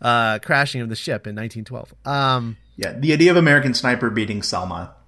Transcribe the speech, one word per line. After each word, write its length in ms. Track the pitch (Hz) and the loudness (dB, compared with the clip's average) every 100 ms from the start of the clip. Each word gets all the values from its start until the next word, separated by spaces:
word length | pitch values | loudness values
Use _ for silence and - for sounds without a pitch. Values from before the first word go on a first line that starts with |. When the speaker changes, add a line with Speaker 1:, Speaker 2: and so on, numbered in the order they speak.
Speaker 1:
uh, 360 | 123 120 113 110 | 0 2 2 -2
crashing 420 | - 139 143 131 | 0 0 0 -4
of 60 | 117 | -6
the 40 | |
ship 320 | 110 - 104 107 | -6 -6 -6 -6
in 80 | |
nineteen 300 | 104 113 113 | -8 -8 -10
twelve. 280 | 107 117 - - | -12 -14 -16 -12
Um, 540 | 135 139 135 127 117 110 _ - | -6 0 0 0 -2 -10 _ -8
Speaker 2:
Yeah. 160 | 98 127 | -6 -2
The 160 | 151 | 2
idea 160 | 151 175 | 6 6
of 40 | 170 | 6
American 340 | 160 143 131 | 6 6 4
Sniper 340 | 117 127 123 117 | 0 -2 0 0
beating 320 | 107 107 104 | -2 -4 -4
Selma. 520 | - 90 92 87 87 - | -6 -6 -6 -8 -12 -18